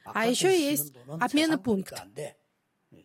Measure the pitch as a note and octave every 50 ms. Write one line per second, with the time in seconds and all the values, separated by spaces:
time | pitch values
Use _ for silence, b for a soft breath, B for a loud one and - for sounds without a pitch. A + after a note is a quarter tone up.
0 | _ - - G#3 A3+ A#3+ B3 - F4 F#4+ F#4+ E4+ C#4+ C#4+ D4 D3 D3 D3 - -
1 | - C3+ D#3 E3 A#3+ - C#4 D4+ D#4+ D#4+ D#4+ - - B3 G#3 F#3+ F3+ - - -
2 | - G2 A2 - D3+ - - _ _ _ _ _ _ _ _ _ _ _ G#2 F2+